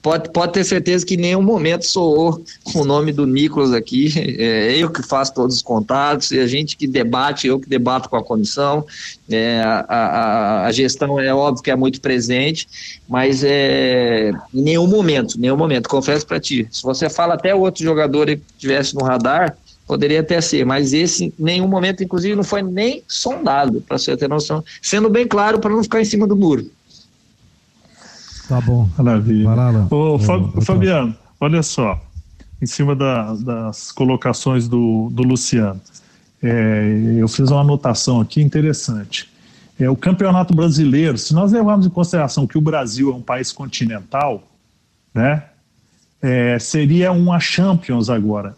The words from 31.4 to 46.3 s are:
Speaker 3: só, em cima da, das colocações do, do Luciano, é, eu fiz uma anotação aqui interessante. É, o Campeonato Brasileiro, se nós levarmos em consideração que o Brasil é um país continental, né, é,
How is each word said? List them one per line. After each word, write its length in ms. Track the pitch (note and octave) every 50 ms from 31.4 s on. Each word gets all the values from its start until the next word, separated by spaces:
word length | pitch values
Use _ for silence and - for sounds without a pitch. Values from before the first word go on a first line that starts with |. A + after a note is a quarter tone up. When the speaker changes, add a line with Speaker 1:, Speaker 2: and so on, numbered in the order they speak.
| C#3+ D3 D#3+ E3+
Speaker 3:
só, 400 | D3+ - - - B2 G#2 F#2 F2 - - - - - - - - - - - -
em 40 | C3+
cima 300 | A#2+ - - D3 C#3+ C#3+
da, 380 | C3 C#3 C3+ B2+ A#2+ A2 G#2+ A2+
das 580 | G#2 A#2 B2+ A#2+ A2+ A2+ A2 G#2 - - -
colocações 760 | - - C3+ B2+ C3 A#2+ - B2+ A#2 - - C#3 C3 B2+ A#2
do, 420 | A#2 A#2+ A#2+ A#2 A2+ A2+ A2 A2 A#2+
do 100 | B2 A#2 B2+
Luciano, 580 | B2+ B2+ A#2+ - - - A#2 A2 G2+ F#2+ F#2+ - - _ - _ _ _ _ _ _ _ _
é, 760 | - A#2+ A#2 A#2 A2 A2 G#2+ G#2+ G#2+ G#2 G#2+ G#2+ A2 A2+ A2+
eu 100 | A#2 A2
fiz 220 | A2 - - C#3 B2+
uma 100 | C#3+ C#3+
anotação 600 | C#3+ C#3+ C#3+ C#3+ - B2+ A2+ - - - B2+ A#2+
aqui 200 | A2 - - D3+
interessante. 880 | D3+ C#3 - D3+ D3+ D#3 C#3+ D3 - - A#2 G#2+ G2+ - - - - _ _ _ - - - - - - _ -
É, 100 | B2+ B2+
o 60 | C3+
Campeonato 600 | - - F3+ F#3 F3 G3 F#3+ F3+ F#3 F3+ - F3+
Brasileiro, 600 | D#3 E3 E3+ D3 C#3+ D#3 C#3 B2+ C#3+ E3 D#3+ B2+
se 160 | A2 - - D3+
nós 180 | E3 G3 G3+
levarmos 340 | G#3+ A#3 A3 G#3 G#3 G3+ F#3
em 40 | F#3
consideração 580 | - F3+ F3 E3+ - E3+ D3+ B2+ - - C#3
que 100 | A2 -
o 40 | D#3
Brasil 500 | D3+ D#3 D#3 D3+ C3 A2+ G#2 B2+ C#3 C#3
é 40 | B2+
um 60 | B2
país 300 | A#2 - B2+ B2+ B2+ -
continental, 960 | - - C#3+ B2+ - - B2+ A2+ A2+ G#2 F#2 - - C#3 D3 C#3+ A#2 G2 - _ _ _ _ _ _ _ _ _ _ _ _ _ _
né, 300 | A2+ A#2+ C3+ D3 D3+ D3 - _ _ _ _ _ _ _ _ _ _ _ _ _ _
é, 360 | - C3